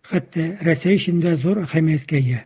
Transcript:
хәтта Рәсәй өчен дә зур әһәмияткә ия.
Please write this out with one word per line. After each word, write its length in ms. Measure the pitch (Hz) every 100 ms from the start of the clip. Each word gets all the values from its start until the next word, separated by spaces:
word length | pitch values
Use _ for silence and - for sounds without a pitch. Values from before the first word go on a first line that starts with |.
| -
хәтта 400 | 180 - 165 160 202
Рәсәй 380 | 165 160 180 202
өчен 220 | - 170
дә 140 | 170 160
зур 240 | 151 208
әһәмияткә 560 | 165 160 160 151 - 147
ия. 240 | 127 123